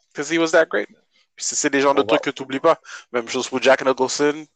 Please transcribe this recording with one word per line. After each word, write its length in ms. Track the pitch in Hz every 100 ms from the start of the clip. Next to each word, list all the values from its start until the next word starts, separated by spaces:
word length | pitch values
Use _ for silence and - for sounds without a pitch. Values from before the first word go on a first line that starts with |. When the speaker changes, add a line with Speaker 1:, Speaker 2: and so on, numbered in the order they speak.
| _
Speaker 1:
'Cause 160 | - 143
he 80 | 165
was 140 | 160
that 140 | 165 160
great. 240 | 196 - _ _ _ _ -
Puis 60 |
c'est, 120 | - -
c'est 140 | 147
des 120 | 139
genres 120 | 139 139
de 40 |
Speaker 2:
On 40 | 101
va 20 | 151
Speaker 1:
trucs 40 |
que 80 | 143
t'oublies 320 | - 131 135
pas. 180 | 165 151 - - -
Même 160 | 123 113
chose 220 | 127 117
pour 120 | 131
Jack 220 | 120 131 135
Nicholson, 600 | 131 127 - 147 147 151